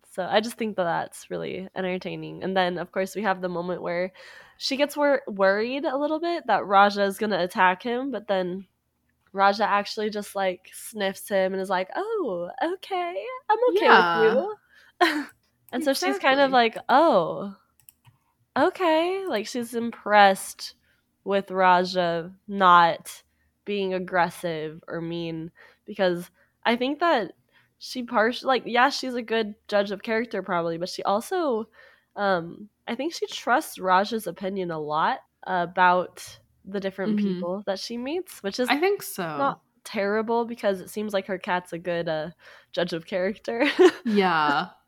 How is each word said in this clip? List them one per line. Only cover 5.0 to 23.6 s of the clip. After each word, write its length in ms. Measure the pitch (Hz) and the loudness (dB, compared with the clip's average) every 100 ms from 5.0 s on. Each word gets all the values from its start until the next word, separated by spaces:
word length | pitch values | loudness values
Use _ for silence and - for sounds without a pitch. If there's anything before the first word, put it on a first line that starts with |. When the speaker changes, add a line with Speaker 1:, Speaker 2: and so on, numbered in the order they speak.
| 285 269 - | 2 2 -2
Speaker 1:
worried 600 | 196 190 202 233 269 302 | 2 2 2 0 -2 -2
a 100 | 262 | -2
little 220 | 294 311 | -2 -2
bit 260 | 339 339 254 | -2 -4 0
that 180 | 190 127 | -2 4
Raja 380 | 196 202 202 | 6 6 4
is 140 | 196 196 | -2 0
gonna 240 | 208 185 | -2 0
attack 400 | 185 226 185 185 | -2 4 4 4
him, 300 | 247 240 277 | -2 -4 -4
but 160 | 220 214 | -8 -2
then 400 | 190 180 185 190 _ _ _ _ _ _ | -2 -2 -6 -12 _ _ _ _ _ _
Raja 320 | 196 196 208 | 2 4 4
actually 460 | 196 202 202 - 214 | 2 2 0 -4 -4
just, 260 | 208 202 196 | -4 -6 -2
like, 340 | 190 175 - | -2 -2 -12
sniffs 560 | - - 214 196 190 - | -18 -14 -4 -4 -4 -2
him 240 | 196 190 | 0 0
and 80 | 190 | -2
is 80 | 190 | -2
like, 180 | 185 190 - | -2 -2 -6
"Oh, 540 | 403 453 285 180 175 - | -4 -4 -4 -4 -8 -4
okay. 640 | 320 381 - 370 349 370 453 508 - | -4 -4 -6 -6 -4 -8 -10 -12 -4
I'm 100 | 440 494 | 0 2
okay 160 | 359 480 | 4 6
Speaker 2:
Yeah. 380 | 196 175 170 440 | 6 6 4 4
Speaker 1:
with 0 | 480 381 427 _ _ _ _ 359 | 2 -2 -8 _ _ _ _ 0
you." 120 | 302 262 _ _ | 0 -8 _ _
<laughs> 240 | _ _ | _ _
And 100 | 247 - | -4 -2
so 80 | |
she's 260 | 269 359 392 | 0 -2 0
kind 220 | 311 269 | 2 4
of 80 | 269 | 4
Speaker 2:
Exactly. 20 | |
Speaker 1:
like, 260 | 254 226 - - | 4 2 -2 2
"Oh, 680 | 247 330 214 156 156 202 196 _ _ _ _ _ _ _ _ _ - | 4 6 4 2 -4 -8 -12 _ _ _ _ _ _ _ _ _ 2
okay." 680 | 320 - 359 311 349 381 381 | 2 2 2 4 2 -2 -4
Like, 200 | 226 214 | -4 -4
she's 260 | 247 240 | -6 -6
impressed 1000 | 240 233 - - 208 202 196 - - - _ _ _ _ _ | -6 -6 -8 4 8 8 6 -4 -14 -16 _ _ _ _ _
with 280 | 190 196 190 | -2 -2 0
Raja 800 | 185 185 180 185 185 175 170 170 190 - | 2 6 6 4 0 0 -2 -6 -16 -10
not 760 | 196 185 175 170 156 - - _ _ _ _ | 4 8 10 8 2 -8 -20 _ _ _ _